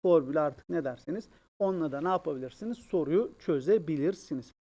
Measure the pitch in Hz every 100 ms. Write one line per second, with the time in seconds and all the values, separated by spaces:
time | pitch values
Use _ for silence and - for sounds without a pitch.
0 | 185 170 131 156 147 135 - 175 135 123
1 | - 190 - _ _ _ 196 185 156 139
2 | 170 185 165 135 131 - 220 240 - 185
3 | 143 180 247 - - 147 139 214 160 151
4 | 151 190 - 135 123 _